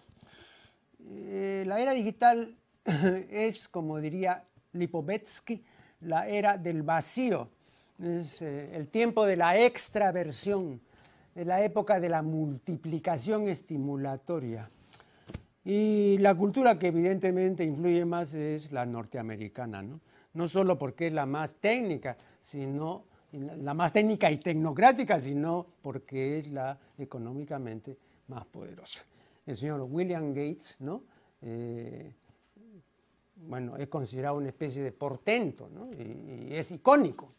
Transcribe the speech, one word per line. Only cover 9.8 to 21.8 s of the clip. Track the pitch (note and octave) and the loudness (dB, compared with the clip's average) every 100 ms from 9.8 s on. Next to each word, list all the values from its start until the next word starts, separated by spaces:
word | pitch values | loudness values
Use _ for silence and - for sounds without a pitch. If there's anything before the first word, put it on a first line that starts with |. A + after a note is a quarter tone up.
| - G#3+ G3+ F3 E3 C3 G3 G3+ F3 B2 - _ - _ _ | -2 2 2 2 -2 -4 -2 0 -2 -8 -16 _ -20 _ _
de | - E3+ | -8 0
la | F#3 | 2
época | G#3 G#3 G#3 G3 | 4 2 4 4
de | E3+ | 4
la | E3 | 0
multiplicación | D#3 D#3+ D3+ C3+ - D#3+ E3 D#3 F3+ D#3+ C3+ G#3+ G#3 | 0 0 -2 -4 -6 -6 -4 -4 -2 -2 0 0 0
estimulatoria. | D#3 - D3+ C#3 C#3 C#3 C3+ - E3+ B2+ A2+ A2 - _ - - _ - - - _ F#3 | -4 -4 -4 -2 -2 -4 -6 -4 -4 -4 -6 -10 -18 _ -20 -20 _ -16 -16 -16 _ -2
Y | G3+ G#3+ G#3 G3+ G3 | 2 4 6 6 8
la | G3+ | 8
cultura | F3 G3+ C4 B3+ F#3+ | 6 4 4 4 6
que | F3+ | 4
evidentemente | E3 F3 F#3+ F#3 F#3 F#3 F#3 | 4 2 2 2 2 2 2
influye | E3 C#3+ F3 E3+ E3+ | -2 0 4 4 2
más | E3+ D#3+ | 0 -4
es | D#3 D3+ D3+ D3+ | -4 -4 -4 -4
la | C3+ B2 | -4 -4
norteamericana, | A#2 A2+ B2+ A2+ G#2+ G#2+ - A#2+ G2+ | -4 -6 -8 -8 -8 -10 -8 -8 -8
¿no? | G2 D#3 - _ _ | -10 -14 -18 _ _
No | D#3+ E3+ | -6 0
solo | F#3 F#3 E3 | 2 4 2
porque | C#3 - E3+ | 0 -4 -2
es | |
la | D#3 C3+ | 0 -2
más | D3 D#3 - | -2 -4 -2
técnica, | G3+ A#3+ | 0 2